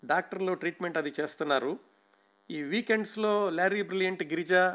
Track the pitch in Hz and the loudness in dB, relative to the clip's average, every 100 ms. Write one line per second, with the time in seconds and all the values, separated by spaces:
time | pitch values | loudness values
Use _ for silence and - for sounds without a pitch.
0 | 123 160 180 190 185 180 165 170 175 165 | 2 0 0 -4 -2 0 -2 -4 -2 -2
1 | 147 139 151 - 151 135 123 190 _ _ | -2 -2 -6 -4 2 2 2 -4 _ _
2 | _ _ _ _ _ 151 143 202 233 220 | _ _ _ _ _ -8 -2 -2 0 0
3 | 214 214 214 208 202 165 185 202 185 185 | 0 -2 0 2 2 2 2 2 -2 0
4 | 185 185 156 160 165 185 185 | -2 -2 -4 -4 2 4 4